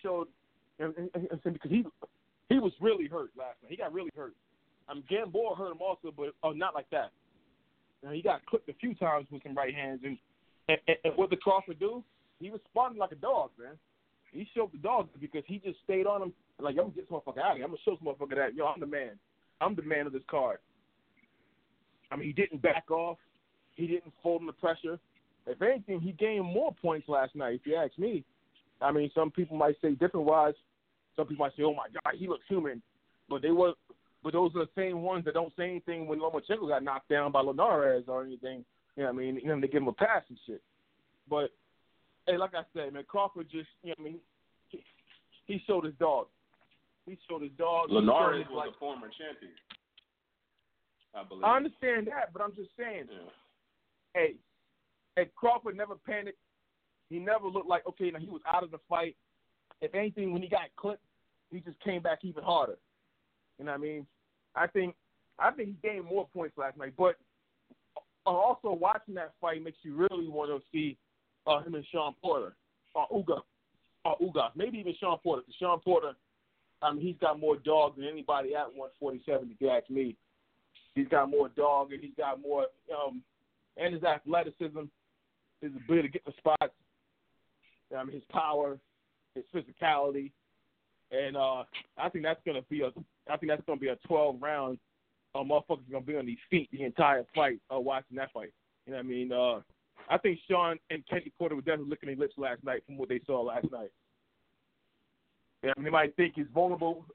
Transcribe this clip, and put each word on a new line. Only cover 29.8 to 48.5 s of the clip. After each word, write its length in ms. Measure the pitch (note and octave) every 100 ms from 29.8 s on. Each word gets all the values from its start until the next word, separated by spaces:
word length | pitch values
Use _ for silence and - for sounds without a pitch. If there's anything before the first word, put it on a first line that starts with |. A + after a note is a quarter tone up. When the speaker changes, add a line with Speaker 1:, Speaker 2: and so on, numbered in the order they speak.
Speaker 1:
say 100 | D#3+
different 340 | C#3 F3 F3+ D3+
wise. 300 | D#3 D3+ D3 _ _ _ _ _ -
Some 120 | D3+
people 180 | D3 C#3
might 100 | C#3+
say, 60 |
"Oh 120 | D3+ C#3+
my 120 | A2
God, 220 | A#2+ - -
he 100 | F#3
looks 180 | D#3+ -
human." 340 | F#3+ D3 A#2+ - _ _ _ _
But 120 | C3+
they 100 | D3
were, 220 | E3+ F3+ E3 _ - _ _
but 100 | D#3
those 180 | E3 F3+ E3+
are 100 | D#3
the 60 | -
same 260 | F#3 E3+
ones 240 | F3 F#3 E3
that 80 |
don't 200 | D#3+ E3 -
say 120 | F3
anything 380 | F3+ F3 E3+ D#3
when 120 | D3+
Lomachenko 500 | D#3+ D#3 - A3 E3
got 140 | C#3
knocked 260 | C#3 C3+ -
down 220 | D3 C#3+
by 100 | C#3
Linares 640 | C3+ C3+ A3 D#3+ C#3 B2+ B2
or 160 | C3
anything. 400 | C3 B2+ C3 B2+ A#2+ _ _ -
You 80 |
know 80 | C3+
what 40 | B2+
I 100 | C3
mean? 100 | C3
You 60 | C#3
know, 120 | D3
they 80 | C3+
give 140 | C#3+
him 60 | C3
a 60 |
pass 280 | A2 G#3+ G#3 -
and 80 | A#2+ -
shit. 160 | G#2 - _ _ _ _ _ _
But, 220 | D3 C#3 - _ _ _ _ _ _ -
hey, 100 | F3+
like 160 | F#3+
I 80 | F3 E3 E3+
said, 180 | C#3+
man, 100 | C#3+ C#3
Crawford 400 | G3+ G3 F3+ D#3+
just, 160 | D#3+ D#3 _
you 80 | E3+
know 60 | D#3+
what 40 |
I 20 |
mean? 160 | D#3 E3 - _ _ _ _
He, 140 | - - _ _ - _ _ -
he 160 | G3 -
showed 200 | F#3+ D#3
his 100 | C#3
dog. 280 | E3 C3 G#2 _ _ _ _ _ _ _ -
He 100 | F#3 -
showed 140 | D#3+
his 100 | C#3+ C#3
dog. 320 | E3 E3 E3
He 60 | G#2
showed 80 |
Speaker 2:
Linares 400 | G#2+ C#3+ E3 D3
Speaker 1:
his, 80 | -